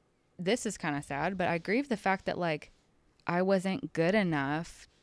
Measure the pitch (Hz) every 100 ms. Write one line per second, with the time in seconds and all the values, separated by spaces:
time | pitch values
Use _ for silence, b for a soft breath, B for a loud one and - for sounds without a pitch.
0 | _ _ _ - 175 247 220 - 165 143
1 | - 139 165 190 170 170 175 226 285 214
2 | 196 190 - 175 170 151 - - _ _
3 | _ _ - 175 190 196 185 190 - -
4 | 165 214 185 151 139 156 170 - - _